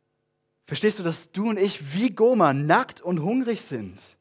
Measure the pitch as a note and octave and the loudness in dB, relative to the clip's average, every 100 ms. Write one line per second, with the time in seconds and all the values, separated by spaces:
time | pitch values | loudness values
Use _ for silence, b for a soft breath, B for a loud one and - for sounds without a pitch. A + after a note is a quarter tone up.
0 | _ _ _ _ _ _ - C#3 G#3+ G#3 | _ _ _ _ _ _ -10 -2 0 0
1 | E3+ D#3+ - F#3+ A3+ G#3 G3 - C#3 E3+ | -4 -6 -8 -4 -2 0 0 -2 -6 -2
2 | A#3+ F#3+ A#3 A#3+ D#3 C3+ D3+ G#3 B3+ - | -2 2 4 6 4 4 4 2 2 -8
3 | F3 E3+ E3 B3+ A#3 G#3+ - B2+ F#2+ G2 | -4 -2 0 -2 -2 -4 -6 -8 -8 -14
4 | - _ | -20 _